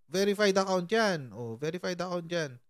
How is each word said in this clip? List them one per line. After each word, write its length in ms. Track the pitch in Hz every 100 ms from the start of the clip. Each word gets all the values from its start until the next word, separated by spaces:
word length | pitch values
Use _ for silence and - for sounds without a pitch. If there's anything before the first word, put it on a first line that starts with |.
| _
Verified 480 | 185 202 202 208 190
account 320 | 196 185 175
yan. 400 | 220 214 170 127
Oh, 240 | 101 117
verified 440 | 113 151 175 190 175
account 280 | 180 180 165
yan. 320 | 175 147 123 _